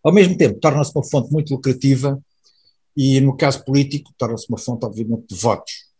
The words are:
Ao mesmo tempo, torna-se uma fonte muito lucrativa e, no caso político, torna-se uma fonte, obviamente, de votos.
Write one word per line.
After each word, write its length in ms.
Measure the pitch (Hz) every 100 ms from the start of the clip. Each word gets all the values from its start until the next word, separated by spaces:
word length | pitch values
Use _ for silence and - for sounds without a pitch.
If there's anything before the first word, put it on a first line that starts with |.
Ao 120 | 156
mesmo 240 | 196 180 180
tempo, 220 | 139 98
torna-se 320 | 156 143 143 151
uma 80 |
fonte 280 | - 143 120
muito 220 | 151 151
lucrativa 680 | 135 135 127 135 131 139 135 _ _ _ _ _ _ _ -
e, 240 | 135 135
no 160 | 135 135
caso 280 | 143 135
político, 500 | - 139 139 143 - _
torna-se 300 | 117 113 -
uma 80 | 117
fonte, 280 | - 113 117
obviamente, 420 | 104 113 113 -
de 80 | 95
votos. 380 | 113 104 - - -